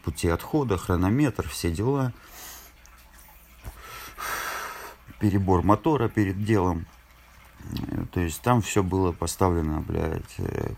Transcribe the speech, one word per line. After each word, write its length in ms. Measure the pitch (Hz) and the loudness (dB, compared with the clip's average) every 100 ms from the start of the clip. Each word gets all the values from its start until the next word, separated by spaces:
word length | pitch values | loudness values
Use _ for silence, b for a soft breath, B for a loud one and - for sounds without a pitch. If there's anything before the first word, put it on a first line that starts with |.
пути 240 | - - 87 | -6 -2 0
отхода, 480 | 82 - 156 127 92 | 0 0 0 0 -2
хронометр, 720 | - 87 90 123 147 - - | 0 0 2 4 2 0 -8
все 240 | - 87 | -4 -4
дела, 400 | 82 113 139 127 B B B B B B - - - - - - - - - - B B B B B B B B B B B B B - - | -2 0 0 -2 B B B B B B -20 -20 -20 -20 -20 -20 -20 -20 -16 -16 B B B B B B B B B B B B B -20 -2
перебор 440 | 107 98 95 92 | 2 2 4 4
мотора 460 | 90 104 165 143 117 | 6 4 4 2 2
перед 360 | - 98 95 | 2 0 0
делом. 420 | 104 107 90 82 82 - - - - - - - - | 2 4 4 0 -6 -16 -20 -20 -20 -20 -20 -20 -10
Э, 320 | - - - - | -8 -6 -6 -4
то 80 | 90 | -2
есть 220 | 87 - | -2 0
там 200 | 123 123 | 2 4
всё 200 | - 104 | 4 0
было 300 | 92 95 92 | 2 2 2
поставлено, 680 | 82 85 - 95 85 78 78 | 0 -6 2 4 4 2 -2
блядь, 540 | 80 80 80 85 - - | -2 -2 -2 -4 -8 -6
э, 360 | 90 - - | -6 -2 -4